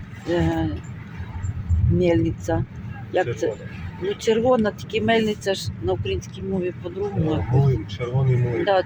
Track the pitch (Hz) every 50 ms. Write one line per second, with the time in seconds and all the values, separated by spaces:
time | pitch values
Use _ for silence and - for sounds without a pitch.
0 | - - - - - 160 170 175 165 165 165 165 160 156 151 - - - - -
1 | - - - - - - - - - - - - - - - - - - 170 170
2 | 180 175 170 165 165 165 165 - - - 165 170 175 - - - - - - -
3 | - - - 175 185 - 113 - - 156 143 - - - - - - - - -
4 | 175 190 208 196 - 226 220 226 226 254 254 233 214 208 196 - - - 196 220
5 | 208 220 226 226 220 214 208 202 - 196 196 190 - - - - - 185 190 180
6 | - 196 196 180 180 - - - 196 190 190 185 175 180 175 - - 180 175 190
7 | 202 202 202 - 160 156 156 151 - 117 123 135 139 139 127 - - - - -
8 | 123 120 123 135 135 131 127 123 123 120 120 113 - 202 196 185 185